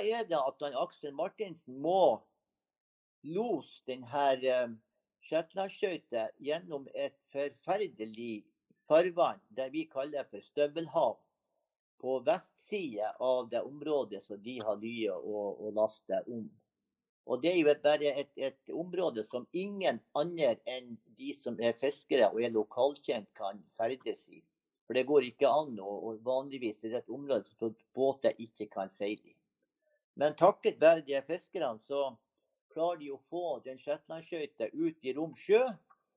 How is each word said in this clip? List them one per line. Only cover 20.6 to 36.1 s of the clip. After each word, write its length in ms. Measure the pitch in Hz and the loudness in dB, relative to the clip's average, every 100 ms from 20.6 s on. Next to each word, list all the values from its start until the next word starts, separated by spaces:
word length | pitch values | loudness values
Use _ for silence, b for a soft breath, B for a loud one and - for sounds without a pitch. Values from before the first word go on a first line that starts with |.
| - | -4
enn 300 | 127 123 113 _ - | -10 -10 -16 _ -12
de 160 | 139 | -10
som 240 | 139 123 113 | -8 -6 0
er 160 | 117 | 0
fiskere 560 | 113 135 - - 139 101 | 2 0 -2 2 6 6
og 140 | 110 | 4
er 100 | 117 | 2
lokalkjent, 800 | 110 104 120 139 143 - 120 98 | 2 0 2 2 2 -4 -4 -6
kan 300 | - 98 101 - - | -8 -8 -8 -12 -4
ferdes 480 | 117 127 113 98 - | -4 -4 -8 -10 -12
i. 140 | 82 _ _ _ _ | -20 _ _ _ _
For 80 | - | -2
det 140 | 123 127 | 0 4
går 240 | 147 123 | 4 4
ikke 180 | - 135 | 4 4
an, 300 | 147 151 107 | 4 0 -6
og, 240 | 98 101 | -6 -6
og 160 | 104 110 117 | -8 -6 -2
vanligvis 580 | 131 139 135 117 - | -2 -2 -6 -6 -6
er 60 | 113 | -6
det 80 | 120 | -6
et 160 | - 127 | -6 -8
område 320 | 143 117 - - | -2 -2 -2 -6
som 160 | 113 - _ | -6 -6 _
båter 420 | - 135 135 - - | 0 0 2 0 0
ikke 320 | 113 - 104 | -8 -12 -10
kan 240 | 101 95 | -8 -8
seile 380 | - 101 107 - | -4 -4 -4 -10
i. 40 | _ _ _ _ _ _ _ _ | _ _ _ _ _ _ _ _
Men 220 | - 147 147 | -2 0 6
takket 380 | 180 - 220 147 | 6 6 0 6
være 240 | 156 165 139 | 8 6 2
de 100 | 139 | -4
her 80 | 135 | -2
fiskerne, 540 | 175 - 185 139 110 | -6 -6 -4 -4 -4
så 320 | - 143 135 120 _ _ _ _ _ | -4 -2 -2 -4 _ _ _ _ _
klarer 300 | 156 170 165 | -2 -2 -2
de 100 | 143 | -8
å 120 | 135 _ | -12 _
få 280 | 170 170 123 | -6 -4 -6
den 160 | 131 131 | -8 -10
Shetlandsskøyta 880 | - 151 - 165 165 170 147 - 107 | -6 -6 -8 -14 -8 -8 -8 -6 -4
ut 340 | 143 165 160 131 | -2 -2 -2 -6
i 60 | 131 | -4
rom 160 | 160 | -6
sjø, 280 | 123 - 220 254 180 _ _ _ | -4 4 4 4 -6 _ _ _